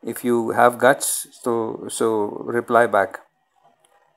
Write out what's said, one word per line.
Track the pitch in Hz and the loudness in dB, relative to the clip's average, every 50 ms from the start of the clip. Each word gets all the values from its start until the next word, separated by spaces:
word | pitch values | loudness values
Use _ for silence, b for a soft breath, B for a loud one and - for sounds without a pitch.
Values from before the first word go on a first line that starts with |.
| - | -10
If | 113 113 - - | -10 -12 -6 -2
you | 123 120 120 113 113 | 0 0 0 0 -2
have | 110 113 120 120 120 117 | 2 4 4 4 4 4
guts, | 117 123 143 - - - - - - - _ - | 2 2 4 2 -2 -6 -6 -6 -8 -12 _ -10
so, | - 127 117 117 113 110 - - - 101 | -4 -4 -2 -2 -2 -4 -8 -10 -12 -12
so | - - 123 113 110 107 104 104 - - - | -6 -2 -2 0 0 0 -2 -4 -6 -10 -10
reply | - 117 120 120 - 123 113 120 113 | -6 -4 -6 -4 2 4 4 4 4
back." | 104 104 98 95 - - _ _ _ _ _ _ _ _ _ _ _ _ _ _ _ _ _ _ _ | 4 0 0 0 -4 -14 _ _ _ _ _ _ _ _ _ _ _ _ _ _ _ _ _ _ _